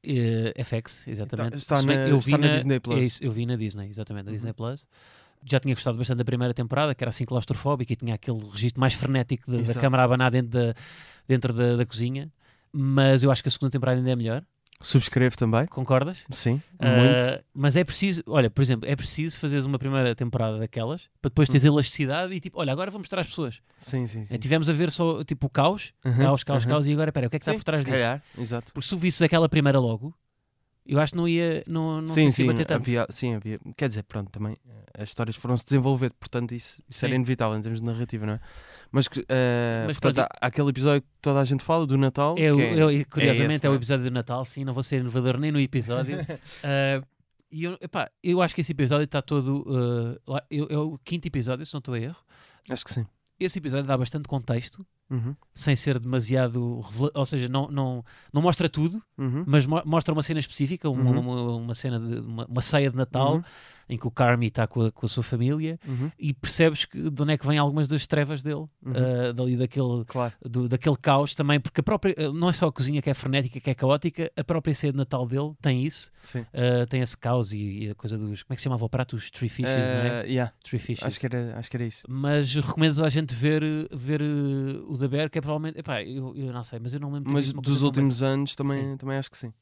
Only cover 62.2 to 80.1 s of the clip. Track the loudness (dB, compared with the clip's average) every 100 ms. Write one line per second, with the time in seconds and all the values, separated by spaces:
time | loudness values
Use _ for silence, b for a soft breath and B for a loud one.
62.2 | -8 -8 -4 -2 2 2 2 0 -2 2
63.2 | 2 2 -2 B B B B -6 -6 2
64.2 | 4 4 2 0 -2 2 0 0 -4 -2
65.2 | -2 0 0 0 -4 -6 -8 -4 -6 -4
66.2 | -4 -4 -4 4 4 4 -6 -4 -6 -2
67.2 | 0 0 2 2 2 2 0 0 0 0
68.2 | 0 -4 -6 -6 -8 _ -6 0 0 2
69.2 | -2 -2 -2 0 0 0 0 -2 -4 -4
70.2 | -4 -6 -6 -2 0 0 0 0 2 2
71.2 | 2 0 2 2 2 -2 0 2 0 0
72.2 | -4 0 0 2 0 0 -2 0 -2 -2
73.2 | 0 0 0 -4 -4 0 2 2 0 -4
74.2 | -6 -6 -4 -2 0 0 0 0 -2 -2
75.2 | -2 -2 -4 -2 0 0 0 -4 -8 _
76.2 | -12 -10 -8 0 2 2 0 -2 -2 -4
77.2 | -2 0 -2 -4 -6 -6 -8 -8 -8 -6
78.2 | -6 -8 -10 -6 -4 -2 -2 -4 -4 -6
79.2 | -10 -6 -6 -2 -2 0 0 0 0